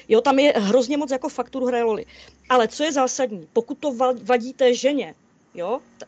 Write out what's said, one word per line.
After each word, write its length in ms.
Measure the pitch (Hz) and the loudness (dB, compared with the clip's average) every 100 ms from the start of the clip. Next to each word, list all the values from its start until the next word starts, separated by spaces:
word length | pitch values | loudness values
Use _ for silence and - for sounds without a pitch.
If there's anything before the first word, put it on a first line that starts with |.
| - | 0
Jo, 120 | 220 | 2
tam 180 | 277 269 | 4 4
je 140 | 294 214 | 4 4
hrozně 400 | 196 247 240 294 | 2 2 2 -2
moc 140 | 294 | -2
jako 180 | 262 294 | -4 -6
faktur 380 | - 247 262 247 | -8 -8 -4 -4
hraje 160 | 240 | -2
roli. 220 | 233 214 - - - _ - | -2 -4 -8 -18 -20 _ 0
Ale 180 | 254 220 | 2 2
co 160 | - | 0
je 80 | 311 | -2
zásadní, 560 | 277 254 - 254 202 156 | 0 -2 -2 -6 -6 -4
pokud 240 | 233 226 285 | -4 -4 -6
to 140 | 302 | -6
va-, 280 | 233 254 247 | -2 -2 -2
vadí 300 | 196 247 240 | 0 0 -2
té 200 | - 254 | 0 2
ženě, 420 | 240 262 294 170 - _ _ _ - | 2 0 -2 -6 -14 _ _ _ -10
jo, 240 | 175 262 _ | -8 -8 _
ta, 80 | - | -20